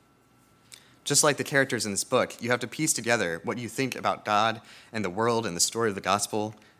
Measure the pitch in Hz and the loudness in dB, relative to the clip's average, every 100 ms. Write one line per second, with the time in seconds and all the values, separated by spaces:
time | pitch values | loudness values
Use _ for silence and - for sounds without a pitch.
0 | _ _ _ _ _ _ _ - - _ | _ _ _ _ _ _ _ -20 -20 _
1 | - 143 156 135 127 143 135 123 104 98 | 0 4 4 2 0 2 2 0 -2 -4
2 | - 123 92 - 117 123 120 - 156 - | 0 0 0 -2 -2 -2 -2 -4 -2 0
3 | 113 117 90 82 - 110 117 - 131 - | 2 2 2 -2 -4 -6 -6 -4 -4 -2
4 | 107 92 - 104 113 113 - - - 113 | -2 -2 2 2 2 0 -10 -20 -10 -4
5 | 98 90 113 117 113 85 - 113 113 98 | -4 0 2 2 0 -2 -2 0 -2 -2
6 | 90 101 - 110 107 113 - | 0 0 0 -4 -4 -8 -20